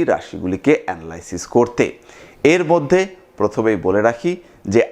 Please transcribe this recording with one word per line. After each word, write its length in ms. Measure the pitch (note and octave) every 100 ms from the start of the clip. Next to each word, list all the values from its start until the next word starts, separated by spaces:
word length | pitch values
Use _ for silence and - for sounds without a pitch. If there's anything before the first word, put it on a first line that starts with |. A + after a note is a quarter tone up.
রাশিগুলিকে 720 | E3 E2+ - F2 F2+ F#2 - D3+ -
অ্যানালাইসিস 580 | F2 E2 E2+ - F2 - -
করতে। 300 | A#2+ - A2 - - - - -
এর 180 | C#3+ F3+ D#3+
মধ্যে 280 | E3+ C#3 F3+ F#3+ - _ -
প্রথমেই 400 | G2+ - A2+ G#2 F#2
বলে 160 | G2+
রাখি 300 | A2 A#2 F3 F3 - _ -
যে 80 | A2+ -